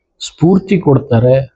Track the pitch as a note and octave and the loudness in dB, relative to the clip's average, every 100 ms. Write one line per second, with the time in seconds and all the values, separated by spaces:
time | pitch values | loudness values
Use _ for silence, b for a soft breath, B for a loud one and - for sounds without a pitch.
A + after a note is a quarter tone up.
0 | _ _ - - D#3+ F#3+ - E3 - C3 | _ _ -20 -2 0 0 0 -2 0 0
1 | - A#2 B2+ C3 C3 | 0 0 2 0 -2